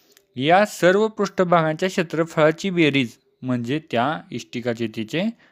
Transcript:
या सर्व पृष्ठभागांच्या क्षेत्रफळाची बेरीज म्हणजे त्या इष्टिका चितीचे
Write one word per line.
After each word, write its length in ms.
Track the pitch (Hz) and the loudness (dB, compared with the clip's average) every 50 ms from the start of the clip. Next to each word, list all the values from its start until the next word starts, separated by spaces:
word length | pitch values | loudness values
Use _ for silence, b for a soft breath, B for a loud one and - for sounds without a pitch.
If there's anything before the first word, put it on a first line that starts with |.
| b b b b b b - | b b b b b b -10
या 300 | 123 131 151 170 196 214 | -4 0 4 4 4 4
सर्व 420 | 208 - - 170 175 185 202 220 220 | 2 0 0 2 4 4 4 2 0
पृष्ठभागांच्या 840 | 214 - 202 190 - - 185 175 175 170 160 156 156 151 185 190 | -2 -4 -4 -4 0 -2 0 2 2 2 2 2 -2 -2 -4 -4
क्षेत्रफळाची 800 | 190 - 170 165 - 151 165 165 - 165 151 156 160 165 - 196 | -2 -2 -4 -2 -2 -4 -4 -2 0 2 4 4 2 2 -4 -4
बेरीज 420 | 180 170 160 147 139 139 127 110 - _ _ _ _ _ | 0 2 2 4 4 2 0 -2 -4 _ _ _ _ _
म्हणजे 400 | 131 127 127 120 117 117 139 156 156 - | -6 -4 -4 -4 -4 -4 -4 -6 -6 -4
त्या 300 | - 113 120 143 160 170 - - | -2 0 0 0 -2 -6 -8 -10
इष्टिका 420 | - 120 - _ - 123 113 123 117 | -12 -12 -12 _ -10 -8 -4 -4 -4
चितीचे 500 | 113 117 110 110 117 110 110 - 160 190 226 233 b b b | -4 -4 -6 -6 -8 -8 -6 -4 -4 -2 -4 -4 b b b